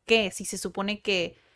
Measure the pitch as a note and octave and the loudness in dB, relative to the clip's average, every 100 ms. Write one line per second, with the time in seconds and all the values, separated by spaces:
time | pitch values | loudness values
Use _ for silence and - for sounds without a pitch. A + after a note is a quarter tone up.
0 | - A3+ G3 - G3 F#3+ F#3+ G3 G3 G#3 | 2 4 4 -4 -8 -6 -6 -4 -4 -4
1 | - F#3+ E3+ - _ | -2 0 -2 -8 _